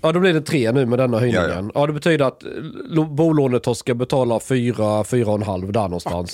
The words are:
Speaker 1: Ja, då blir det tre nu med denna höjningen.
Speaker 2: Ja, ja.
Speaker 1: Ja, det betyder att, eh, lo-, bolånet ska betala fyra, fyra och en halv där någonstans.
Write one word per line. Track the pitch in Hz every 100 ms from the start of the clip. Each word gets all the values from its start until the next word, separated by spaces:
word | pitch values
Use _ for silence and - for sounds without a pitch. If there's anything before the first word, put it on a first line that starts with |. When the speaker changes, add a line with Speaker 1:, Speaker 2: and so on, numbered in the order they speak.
Speaker 1:
Ja, | 160
då | 165
blir | 185
det | 160
tre | 151 160 113
nu | 127 127
med | 123
denna | 131 113
höjningen. | 123 98 82
Speaker 2:
Ja, | 85
ja. | 101
Speaker 1:
Ja, | - 147
det |
betyder | 147 175 165
att, | 135 -
eh, | - - 156 -
lo-, | - 156 156
bolånet | 143 165 156 135 123 - 117
ska | -
betala | 120 123 143 123 113
fyra, | - 131 120 113 107 107
fyra | 104 123 107
och | 107
en |
halv | 104 95 95
där | 107
någonstans. | 98 87 - 87 87